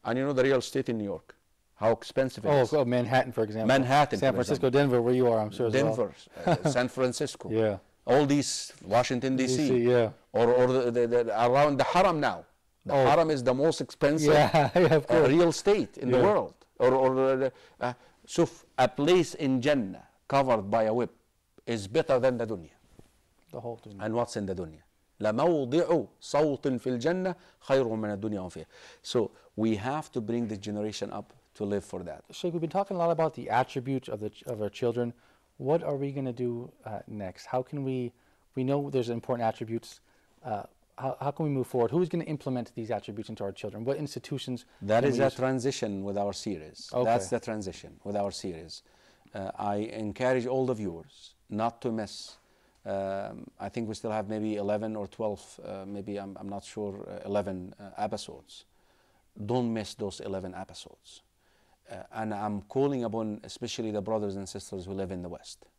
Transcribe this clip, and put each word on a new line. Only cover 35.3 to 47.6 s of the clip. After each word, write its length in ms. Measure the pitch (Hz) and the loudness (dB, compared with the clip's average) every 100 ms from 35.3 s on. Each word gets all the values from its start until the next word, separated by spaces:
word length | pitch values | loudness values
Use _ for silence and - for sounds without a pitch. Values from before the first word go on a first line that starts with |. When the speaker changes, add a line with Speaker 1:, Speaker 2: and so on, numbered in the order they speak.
| _ _ _ | _ _ _
Speaker 2:
What 260 | 135 165 | -2 0
are 140 | 160 143 | 0 -4
we 160 | 143 | -4
gonna 200 | 139 131 | -4 -6
do, 360 | 120 123 120 127 _ | -4 -4 -4 -10 _
uh, 140 | 120 104 - | -12 -12 -10
next? 380 | 107 95 - - | -10 -10 -12 -6
How 160 | 127 | -4
can 200 | 127 147 | -4 -6
we, 300 | 135 131 120 _ _ _ _ - | -4 -4 -6 _ _ _ _ -4
we 80 | |
know 260 | 131 139 143 | -2 0 0
there's 180 | 135 117 | -2 -2
important 400 | 120 - 123 113 | -4 -4 -2 -2
attributes. 520 | - 110 113 - - _ _ _ _ | -2 -6 -8 -10 -20 _ _ _ _
Uh, 200 | - 104 - _ _ - | -8 -8 -8 _ _ -8
how, 180 | 135 - | -8 -4
how 100 | 139 | -6
can 140 | 139 | -4
we 60 | 156 | -2
move 160 | 139 123 | -2 -2
forward? 240 | 127 120 | 0 2
Who's 180 | 156 180 | 2 0
gonna 140 | 170 | -2
implement 480 | 160 151 - 127 117 | -4 -6 -4 -6 -6
these 160 | - 110 | -10 -6
attributes 400 | 107 - 107 107 | -6 -6 -12 -10
into 120 | 110 | -8
our 80 | 101 | -8
children? 320 | 95 107 107 117 | -8 -10 -6 -4
What 100 | 139 | -4
institutions 680 | 143 - - 139 - 123 - _ | -6 -10 -8 -8 -6 -10 -10 _
Speaker 1:
That 200 | 101 110 | 0 2
Speaker 2:
can 80 | 135 | 2
Speaker 1:
is 40 | 123 | 2
Speaker 2:
we 40 | |
Speaker 1:
a 40 | 135 | 0
Speaker 2:
use? 60 | |
Speaker 1:
transition 720 | - 131 131 123 131 110 98 | 0 -2 0 -2 -2 -4 -4
with 140 | 98 101 | -4 -2
our 160 | 101 | -2
series. 560 | 98 - 87 78 - - | -4 -8 -8 -10 -18 -6
Speaker 2:
Okay. 120 | 123 | -2
Speaker 1:
That's 240 | 123 120 92 | 2 2 0
the 120 | 120 | -4
transition 580 | - 107 | -4 -8